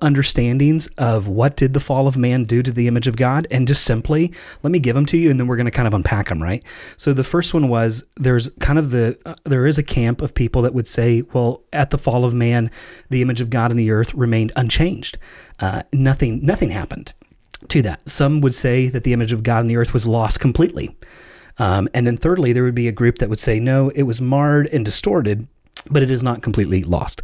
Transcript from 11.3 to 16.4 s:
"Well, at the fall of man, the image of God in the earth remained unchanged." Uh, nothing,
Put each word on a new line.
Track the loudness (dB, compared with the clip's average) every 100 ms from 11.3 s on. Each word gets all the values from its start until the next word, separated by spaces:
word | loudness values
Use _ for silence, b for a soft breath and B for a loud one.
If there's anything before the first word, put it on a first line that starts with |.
"Well, | -2 -2 -4 -6
at | -4 -2
the | 0
fall | 0 0
of | 0
man, | 2 2 2 0 B B B B
the | -2
image | 0 -2
of | -2
God | 0 0
in | 0
the | 2
earth | 2 0
remained | 0 0 2 0
unchanged." | -2 0 2 0 -2 -10 -14 B B B B
Uh, | -4 -4 -4
nothing, | 0 2 2 0 0